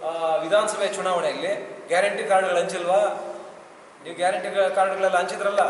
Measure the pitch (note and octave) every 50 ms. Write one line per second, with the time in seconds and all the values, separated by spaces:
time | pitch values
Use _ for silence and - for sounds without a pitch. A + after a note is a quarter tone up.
0 | - D#3+ E3 E3 E3 D#3+ D#3+ D#3 D#3+ E3 G3 G#3 G#3+ G#3 G3+ G3+ G3+ F#3 - -
1 | - F#3 F3+ E3+ E3+ - - C#3 D#3 F#3 G3+ G3+ - - - - - - E3 F3+
2 | G3 G3+ G3+ - G#3+ - G3 F#3+ F#3+ F#3 F3 F3 F#3 - F3 - F3 F3 F#3 G3+
3 | G#3 F#3+ D#3 - - - - - - - - - - - - - - - - -
4 | - D#3+ E3+ E3 F3 F#3 G3 F#3 F#3 G3 F#3+ G3 F#3+ F#3 F#3+ F#3+ F#3+ F#3+ F#3+ G3
5 | F#3+ F#3 F#3 F3 F#3 F#3+ - - G3+ G3+ G3+ G3+ F3